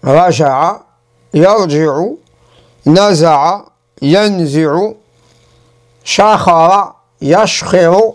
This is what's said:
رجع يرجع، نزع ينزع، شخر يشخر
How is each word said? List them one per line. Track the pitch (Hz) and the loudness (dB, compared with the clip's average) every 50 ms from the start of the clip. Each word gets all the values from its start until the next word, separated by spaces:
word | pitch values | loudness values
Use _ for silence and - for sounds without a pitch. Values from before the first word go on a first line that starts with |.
| - | 0
رجع | 135 135 156 180 185 165 113 156 143 135 131 151 170 202 220 _ _ _ _ _ _ _ _ _ _ - | 2 2 2 2 2 2 0 0 0 0 0 -2 -2 -4 -6 _ _ _ _ _ _ _ _ _ _ -2
يرجع، | 151 160 185 208 226 196 170 147 151 160 156 135 147 175 214 294 339 _ _ _ _ _ _ _ _ _ _ _ _ _ | 0 2 2 2 0 -2 -2 -2 -2 -2 -2 -2 -4 -6 -6 -8 -12 _ _ _ _ _ _ _ _ _ _ _ _ _
نزع | 139 156 185 202 208 196 156 160 170 156 143 139 165 185 202 - _ _ _ _ _ _ - - | 0 2 2 2 2 2 2 2 2 2 2 0 0 -2 -4 -8 _ _ _ _ _ _ -6 -2
ينزع، | 139 156 196 214 214 202 185 170 151 139 151 160 151 143 170 196 220 226 - _ _ _ _ _ _ _ _ _ _ _ _ _ _ _ _ _ _ _ _ _ | 0 0 2 2 0 -2 -2 -4 -4 -2 -2 -2 0 -2 -2 -4 -6 -8 -12 _ _ _ _ _ _ _ _ _ _ _ _ _ _ _ _ _ _ _ _ _
شخر | - - - 202 214 214 214 208 185 170 165 160 170 190 202 196 - - _ _ _ _ _ - | -8 -2 0 2 2 2 0 0 0 2 2 2 2 2 0 -2 -4 -8 _ _ _ _ _ -2
يشخر | 139 160 190 220 190 - - - 180 196 180 180 165 175 190 226 220 - | 0 0 2 2 0 -2 -6 -6 -2 0 2 2 2 2 2 0 0 -4